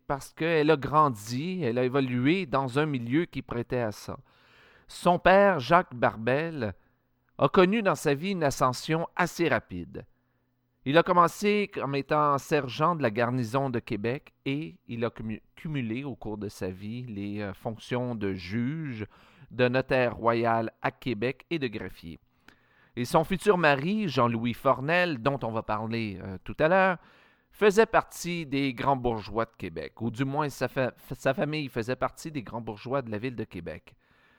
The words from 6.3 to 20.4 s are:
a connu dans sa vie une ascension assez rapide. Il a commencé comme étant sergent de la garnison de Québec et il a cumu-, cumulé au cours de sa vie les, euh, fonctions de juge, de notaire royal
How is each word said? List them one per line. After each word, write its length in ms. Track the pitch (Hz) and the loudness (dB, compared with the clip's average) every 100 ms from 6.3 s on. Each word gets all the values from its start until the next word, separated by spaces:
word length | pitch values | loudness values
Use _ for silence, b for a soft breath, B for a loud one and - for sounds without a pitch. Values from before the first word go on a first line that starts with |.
| 135 165 156 110 - _ _ _ _ _ - | 0 -2 -4 -6 -6 _ _ _ _ _ 0
a 80 | 139 | 2
connu 340 | - 180 226 | 6 4 4
dans 120 | 196 | 0
sa 200 | 151 156 | 0 0
vie 180 | 139 180 | 0 -2
une 100 | 190 | 0
ascension 640 | 151 127 135 123 - 160 170 | -2 2 0 0 -2 -2 -2
assez 340 | - 175 - 165 | -2 -2 0 0
rapide. 560 | 117 - 90 85 - - _ _ _ _ _ _ _ | 0 -2 -12 -12 -14 -18 _ _ _ _ _ _ _
Il 140 | - 156 | 2 4
a 60 | |
commencé 680 | 170 175 170 - 208 208 202 | 6 6 4 4 0 2 0
comme 220 | - 123 | -4 -4
étant 420 | 139 135 151 147 139 | -4 0 2 4 2
sergent 600 | - 151 131 113 156 170 | 0 -2 -2 0 0 2
de 60 | |
la 100 | 131 | 0
garnison 580 | 104 117 127 113 135 139 | 2 0 0 -2 -2 -2
de 80 | 120 | -4
Québec 560 | - 107 110 135 - _ | -4 -4 -4 -6 -10 _
et 300 | - 139 165 170 _ | -6 -6 -6 -14 _
il 160 | 117 | -4
a 60 | 117 | -4
cumu-, 300 | - 110 110 - | -4 -8 -10 -12
cumulé 480 | - 160 147 117 117 | -14 -8 -4 -4 -4
au 140 | 143 113 | -6 -10
cours 200 | 113 107 | -10 -8
de 120 | 104 | -8
sa 200 | - 95 | -6 -8
vie 360 | 92 104 120 | -8 -10 -10
les, 360 | 123 101 101 101 | -10 -8 -8 -6
euh, 140 | 104 | -8
fonctions 640 | 92 123 107 - 123 123 117 | -8 -10 -10 -6 -4 -4 -4
de 160 | 101 | -4
juge, 720 | 92 87 110 120 160 156 113 104 b b b b | -4 -6 -4 -4 -4 -8 -8 -10 b b b b
de 160 | 113 123 | 0 2
notaire 480 | 127 127 135 123 104 | 2 2 2 2 2
royal 560 | 113 117 | 2 2